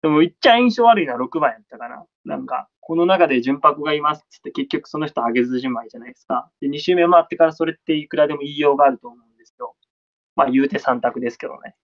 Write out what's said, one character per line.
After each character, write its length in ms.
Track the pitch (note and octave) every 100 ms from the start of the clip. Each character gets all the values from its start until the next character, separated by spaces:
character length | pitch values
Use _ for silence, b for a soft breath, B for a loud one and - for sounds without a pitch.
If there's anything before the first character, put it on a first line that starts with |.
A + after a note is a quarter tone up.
で 60 | D#3+
も、 160 | D3+
い 60 | E3+
っ 40 | _
ち 80 | C4+
ゃ 80 | A#3
ん 80 |
印 60 | B3
象 140 | A#3 A#3
悪 180 | A3
い 20 | C#3+
の 60 |
は 60 | A#2+
六 240 | C3 E3
番 100 | C#3+
や 60 | A2+
っ 40 | _
た 80 | A2+
か 120 | A#2+
な。 160 | C3 - _
な 140 | - D3
ん 80 | C3
か、 240 | C3 - _
「こ 160 | - E3
の 100 | F3
中 220 | F#3+ E3
で 140 | C3
純 180 | B2 C#3
白 240 | D3+ D3+
が 100 | D3+
い 60 | D3+
ま 160 | D3 D3+
す」 40 |
っ 40 | _
つ 80 | _
っ 40 |
て、 100 | -
結 160 | - C3+
局 180 | D3 -
そ 100 | D3+
の 100 | D3+
人 120 | -
上 100 | A#2
げ 100 | A#2+
ず 160 | B2 B2+
じ 80 | C3
ま 160 | A#2
い 60 | A2+
じ 80 | A#2
ゃ 20 |
な 80 | A#2+
い 60 |
で 20 | B2+
す 100 | _
か。 240 | B2 - _
で、 80 | C#3
二 100 | D3
周 160 | F3+ F3+
目 100 | E3+
回 180 | F3
っ 40 | E3
て 80 | E3+
か 120 | E3
ら 40 |
そ 140 | D#3 E3
れ 80 |
っ 20 | D#3+
て 220 | - D#3
い 100 | D3
く 80 | -
ら 120 | D3
で 60 |
も 60 | D3
言 100 | C#3+
い 80 | D3
よ 180 | D3 C#3
う 20 |
が 80 | C#3
あ 40 |
る 80 | A#2
と 120 | -
思 80 | A#2+
う 20 |
ん 180 | _ _
で 80 | _
す 100 | _
よ。 160 | B3 _ _ _ _ _ _ -
ま 80 | C#3
あ、 40 |
言 140 | C3
う 60 | C#3
て 100 | -
三 220 | - B2
択 180 | A#2+ A#2+
で 100 | B2
す 80 | -
け 100 | -
ど 120 | -
ね。 160 | - _